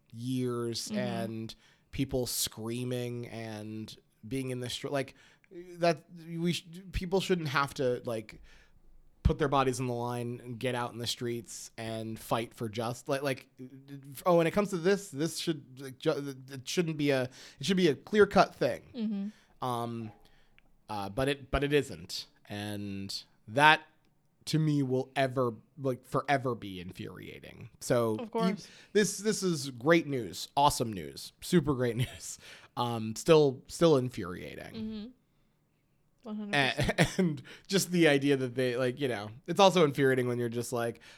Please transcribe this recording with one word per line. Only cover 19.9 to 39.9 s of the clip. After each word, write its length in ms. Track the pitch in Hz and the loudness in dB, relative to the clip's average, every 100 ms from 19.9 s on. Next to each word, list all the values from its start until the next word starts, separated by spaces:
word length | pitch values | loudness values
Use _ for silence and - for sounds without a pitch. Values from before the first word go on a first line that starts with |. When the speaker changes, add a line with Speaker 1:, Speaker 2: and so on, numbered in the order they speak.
| 117 107 - _ _ _ _ _ _ - | -6 -10 -14 _ _ _ _ _ _ -10
Speaker 1:
uh, 200 | 107 98 | -8 -6
but 180 | 104 135 | -2 -2
it, 240 | 139 123 | -2 -2
but 120 | 139 | -2
it 80 | 143 | 2
isn't. 520 | 147 101 82 87 - - _ - | 0 0 -8 -10 -12 -12 _ -12
And 640 | 104 104 104 104 98 98 - - _ - | -8 -6 -6 -8 -8 -8 -10 -12 _ -6
that, 320 | 113 151 156 - _ _ _ _ _ - | 6 6 6 2 _ _ _ _ _ -2
to 120 | 156 | 0
me, 240 | 156 147 | 2 2
will 300 | 131 127 131 143 | 2 0 -2 0
ever, 380 | 135 127 120 110 _ - | 0 2 -2 -2 _ -6
like, 240 | 135 123 - | -4 -4 -4
forever 480 | 139 - 139 127 113 | -4 0 0 0 -4
be 240 | 104 92 | -6 -10
infuriating. 880 | 90 - 104 92 92 - 71 - - - | -10 -10 -12 -12 -14 -16 -18 -18 -20 -12
So 340 | - 123 113 110 | 0 2 2 0
Speaker 2:
Of 40 | |
Speaker 1:
you, 40 | 233 | -4
Speaker 2:
course. 400 | 117 185 - - - - | 0 0 0 -6 -20 0
Speaker 1:
this, 240 | 202 208 - | 2 2 0
this 240 | 214 208 | -2 0
is 260 | 185 160 135 | 0 0 -4
great 380 | 123 139 170 143 | -2 6 6 6
news, 400 | 135 98 85 - - | -4 -4 -8 -6 4
awesome 340 | 143 - 117 | 4 4 -2
news, 400 | 98 71 69 - _ | -4 -8 -12 -16 _
super 340 | - 180 139 127 | 2 2 4 0
great 200 | 123 117 | 0 0
<laughs> 0 | |
news. 420 | 127 - - - - - - - | -2 -4 -14 -14 -16 -20 -16 -4
Um, 400 | 120 117 110 110 | -2 -2 -4 -4
still, 460 | - 160 143 123 - | 6 8 8 2 -10
still 300 | - 170 139 | 2 6 6
infuriating. 760 | 127 - 90 87 76 - - | 2 -6 -8 -8 -10 -12 -12
Speaker 2:
Mm-hmm. 320 | 226 220 214 226 - _ _ _ _ _ _ _ _ _ _ | -10 -10 -10 -14 -18 _ _ _ _ _ _ _ _ _ _
One 140 | - 214 | -12 -8
hundred 140 | 208 | -2
percent. 360 | 143 131 117 127 - | 2 2 2 0 4
Speaker 1:
And, 100 | 165 | 2
<laughs> 40 | - | 4
and 240 | 180 139 - - - | 0 0 -10 -18 -2
just 240 | 190 180 | 0 2
the 160 | 175 160 | 6 6
idea 300 | 143 139 135 | 6 4 2
that 180 | 127 123 | 0 0
they, 220 | 127 120 | 0 2
like, 200 | 127 131 | -2 0
you 100 | 139 | -2
know, 200 | 107 107 117 - | -2 -6 -12 -4
it's 140 | 175 | 6
also 240 | 190 180 | 8 8
infuriating 440 | 147 | 4